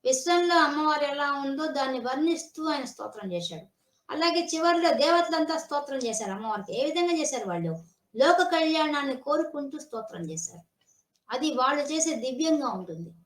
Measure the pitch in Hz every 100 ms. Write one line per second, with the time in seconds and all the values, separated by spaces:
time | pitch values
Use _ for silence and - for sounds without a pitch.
0 | 254 262 339 349 349 339 294 294 302 302
1 | 285 285 285 277 277 277 311 285 269 262
2 | 233 269 320 330 - - 311 294 254 -
3 | 214 214 196 175 170 165 - _ _ _
4 | - 285 339 339 339 320 339 339 330 -
5 | 302 339 339 320 311 320 - 285 285 269
6 | 240 220 202 196 220 208 196 214 294 320
7 | 349 330 294 254 196 175 165 165 - _
8 | _ 214 302 349 359 330 320 311 302 294
9 | 277 254 285 302 311 294 277 302 - 226
10 | 214 175 165 160 - 170 _ _ _ _
11 | _ _ _ 247 311 254 262 294 285 320
12 | 330 247 254 254 320 302 262 190 180 165
13 | 170 -